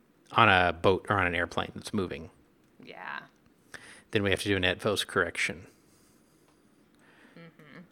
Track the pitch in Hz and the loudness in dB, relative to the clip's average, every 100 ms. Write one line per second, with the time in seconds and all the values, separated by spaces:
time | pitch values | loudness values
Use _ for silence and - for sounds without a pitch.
0 | _ _ - - 110 92 90 82 101 92 | _ _ -2 4 6 6 4 2 2 2
1 | - 104 90 85 87 - 90 - - 104 | 0 0 0 -2 -4 -4 -8 -10 -8 -6
2 | 90 143 - - _ _ _ - - - | -6 -8 -14 -20 _ _ _ -20 -20 -16
3 | - 71 - _ _ _ _ - - - | -12 -12 -14 _ _ _ _ -20 -20 -20
4 | - 110 101 90 104 98 92 90 110 95 | -4 0 2 0 0 0 0 0 -2 -2
5 | - 101 85 - - 98 - - _ _ | 0 0 0 -2 -6 -8 -16 -20 _ _
6 | _ _ _ _ _ _ _ _ _ _ | _ _ _ _ _ _ _ _ _ _
7 | _ - - 170 165 - 151 160 175 | _ -20 -20 -20 -20 -20 -20 -20 -20